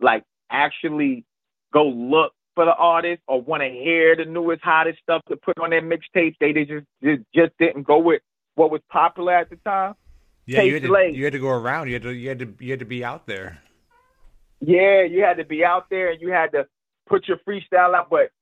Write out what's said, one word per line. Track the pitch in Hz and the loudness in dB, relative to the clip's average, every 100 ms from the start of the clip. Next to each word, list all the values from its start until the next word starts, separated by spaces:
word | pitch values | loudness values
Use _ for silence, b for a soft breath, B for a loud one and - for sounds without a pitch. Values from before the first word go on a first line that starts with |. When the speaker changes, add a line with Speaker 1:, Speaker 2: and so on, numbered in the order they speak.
Speaker 1:
like, | 123 110 - _ - | 0 0 -6 _ -8
actually | 127 147 - 160 151 139 123 - _ _ _ _ | -2 -2 -4 -6 -4 -4 -4 -12 _ _ _ _
go | 147 147 | 2 2
look | 117 123 156 147 _ _ - | -2 0 2 2 _ _ 0
for | 165 | 2
the | |
artist | - 170 165 170 170 - | 4 2 2 -2 -6 -4
or | 131 | -4
wanna | 123 156 131 | -4 -4 -6
hear | 123 151 165 160 165 | -6 -2 2 4 2
the | 160 | -2
newest, | 170 170 160 | -4 -4 -2
hottest | 175 160 165 160 | 0 2 0 -4
stuff | - 160 - | -4 -4 -4
to | 143 | -8
put | - 170 | -6 -4
on | 165 | -2
their | 165 | -2
mixtape. | 160 165 - 185 165 160 | -2 -6 -4 -2 -2 0
They, | 151 | -2
they | 151 147 | 0 -4
just, | 151 - _ | -8 -16 _
just, | 143 143 - | -2 -2 -2
just | 165 165 - | 2 2 2
didn't | 165 139 | -2 0
go | 143 151 | 2 4
with | 165 151 _ _ _ - | 4 0 _ _ _ 0
what | 160 | 2
was | 156 _ | 0 _
popular | 123 170 - 180 | 0 0 0 0
at | 175 165 | 0 0
the | 175 | -8
time. | 214 196 190 208 _ - _ _ - | -6 -4 -4 -8 _ -20 _ _ -4
Speaker 2:
Yeah, | 131 | 2
you | 190 | 2
Speaker 1:
Kay | |
Speaker 2:
had | 147 | 2
to, | 135 | 2
Speaker 1:
Slay. | 196 180 | 2 2
Speaker 2:
you | 139 | -2
had | 143 | -4
to | 139 | -4
go | 131 | -2
around. | 123 120 151 139 | -2 -4 -6 -6
You | |
had | 120 | -8
to, | 117 | -8
you | 123 127 | -10 -10
had | 123 | -10
to, | 117 - | -12 -12
you | 123 | -10
had | 131 | -10
to | 120 | -10
be | 123 | -10
out | 120 160 - | -10 -10 -12
there. | 98 95 78 _ _ _ _ _ _ - _ _ - | -12 -12 -18 _ _ _ _ _ _ -20 _ _ -6
Speaker 1:
Yeah, | 147 175 196 196 | 0 4 6 4
you | 175 180 | 2 2
had | 196 170 | 0 0
to | 156 | -4
be | 156 | 0
out | 175 180 - | 0 0 -4
there | 190 180 | -4 -4
and | 165 | -4
you | 170 | -4
had | 180 156 | -2 0
to | 143 139 _ _ _ - | -2 -4 _ _ _ -4
put | 131 - | -2 -2
your | 175 | -6
freestyle | - 202 - 180 180 180 | -6 -10 0 2 4 2
out. | 175 | 0
But | 156 - _ | 0 0 _